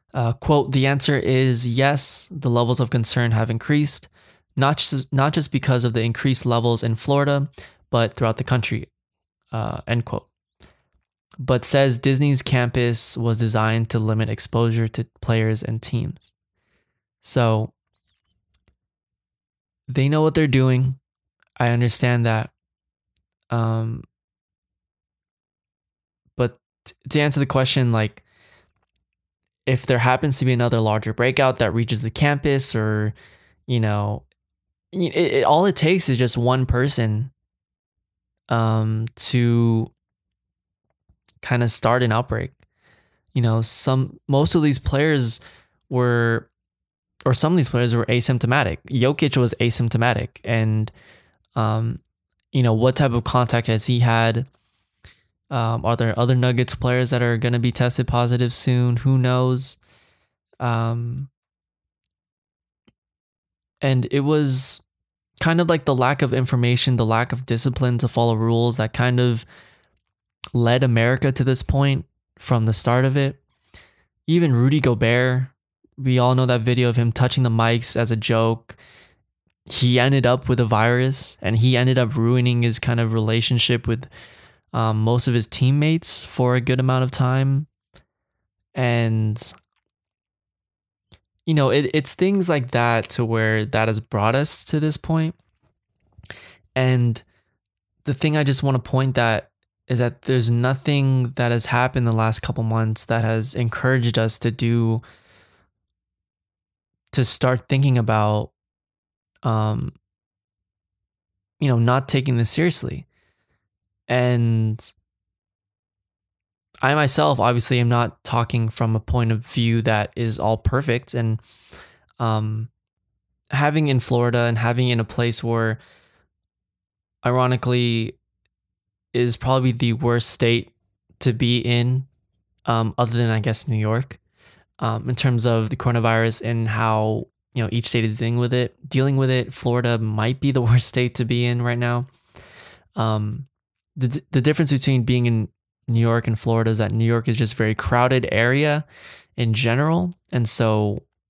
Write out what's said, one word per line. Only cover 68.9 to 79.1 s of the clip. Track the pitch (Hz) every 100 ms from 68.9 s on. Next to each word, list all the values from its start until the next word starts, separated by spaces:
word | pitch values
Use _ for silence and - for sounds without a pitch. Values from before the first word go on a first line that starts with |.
kind | - 123 123
of | 123 113 - - - _ _ _ _ _ _ _ -
led | 120 117 127
America | 131 113 117 131 139
to | 131
this | 131 127
point | - 139 139 135 - _ _ -
from | - 120 110
the |
start | 107 120 123 131
of | 139
it. | 139 135 _ _ _ - - _ _ _ -
Even | 170 165 120
Rudy | 131 151
Gobert, | 139 113 113 120 127 127 131 _ _ _ _ -
we | 131 123
all | 123 127
know | 127
that | 123
video | 117 123 120
of | 120
him | 117
touching | - 127 -
the | 123
mics | 113 113 117 - 117
as | 117
a | 110
joke. | - 113 113 113 - - - - -